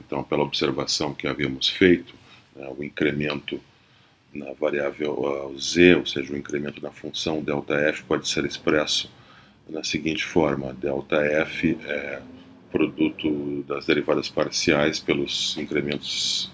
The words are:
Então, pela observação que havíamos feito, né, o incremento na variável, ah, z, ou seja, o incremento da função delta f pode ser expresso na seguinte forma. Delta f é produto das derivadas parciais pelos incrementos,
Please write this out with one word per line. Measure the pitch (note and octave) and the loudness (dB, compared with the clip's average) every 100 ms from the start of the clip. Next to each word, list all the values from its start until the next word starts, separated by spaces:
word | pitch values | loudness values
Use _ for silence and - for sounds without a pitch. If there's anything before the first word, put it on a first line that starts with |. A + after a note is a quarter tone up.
| - | -6
Então, | C#2 | -6
pela | C2+ D2 | 0 0
observação | D2 - D2 C2+ C2 - D2+ | 0 0 0 0 -2 -2 -2
que | C2+ D2 | -4 -4
havíamos | C2 C#2 C2 - | -2 -2 -2 -2
feito, | - F#2+ E2 - - - - - C#2 | 6 8 8 2 -18 -20 -20 -20 -16
né, | C2+ C2 | -12 -8
o | |
incremento | D2 - D2+ D2 D2+ C#2+ - C#2+ - _ _ _ _ _ _ | -8 0 0 0 -2 -4 -6 -10 -12 _ _ _ _ _ _
na | D2 C#2 | -14 -12
variável, | C2+ D2+ C#2+ C#2+ C#2 D2+ B1+ C#2 C#2 C#2 | -4 -2 0 -2 -2 -4 -2 -2 -2 -6
ah, | C2+ | -8
z, | - F2 F2+ D#2 | 0 6 8 8
ou | - | 2
seja, | C#2 C2+ | -4 -6
o | C#2+ | -6
incremento | C#2+ D2 D2 D2+ | -6 -6 -6 -8
da | D2 | -12
função | - D2+ - E2 D#2 | -12 -10 -6 -2 -2
delta | D2 C#2+ - | -2 -2 0
f | D2 D2+ - | 2 2 0
pode | - D2+ - | 0 -2 0
ser | D#2 C#2+ | -2 -2
expresso | - E2+ D#2 D2 - - - - - - _ - | -2 2 2 2 -2 -4 -12 -20 -20 -20 _ -12
na | D#2 | -8
seguinte | - D#2 D#2 D#2 | -4 -2 -2 -4
forma. | - F2 D2+ C#2 C2+ | 0 2 2 2 -4
Delta | B1+ C#2+ C#2 - D#2 | -6 -4 -4 0 2
f | D2 D#2 D#2 - D#2+ D2+ C#2+ | 4 2 0 0 0 0 -4
é | C#2+ C#2+ C#2 - - - - - | -6 -6 -8 -12 -18 -20 -20 -4
produto | F2+ D2 - D#2+ - D#2 D2 C#2+ C#2+ C#2 | 0 0 2 0 0 -2 -2 -4 -6 -6
das | C#2+ - | -4 0
derivadas | D2 D2 D2 - | 2 2 0 0
parciais | D#2 D2 - - D2 D2+ D2+ | 0 0 0 2 4 4 2
pelos | - C#2+ C2+ - - D#2+ | 0 0 0 -2 -2 -4
incrementos, | D2 D2+ D2 C#2+ - - - - - | -2 -2 -2 -4 -4 -4 -2 -4 -6